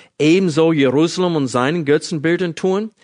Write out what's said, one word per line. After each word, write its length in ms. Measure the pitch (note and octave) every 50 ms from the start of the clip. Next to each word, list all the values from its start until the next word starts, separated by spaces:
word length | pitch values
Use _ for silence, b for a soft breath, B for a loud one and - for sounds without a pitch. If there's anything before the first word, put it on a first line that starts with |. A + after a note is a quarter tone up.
| B B _ -
ebenso 520 | C#3+ D#3 E3 F#3+ G3 F3+ C#3 D#3 D#3+ E3
Jerusalem 640 | E3 D3 C#3 C3 B2 C#3+ D#3+ E3+ - F3+ F#3 F3 E3+
und 140 | D#3 C#3 B2
seinen 360 | A#2 B2 B2 C3+ E3 F3 D#3
Götzenbildern 720 | C#3 F3 D#3 - - F3+ D#3 C#3 D#3+ E3+ E3 F#3 F3 D#3
tun? 380 | - - F#3 F#3+ G3 A3 A3 b b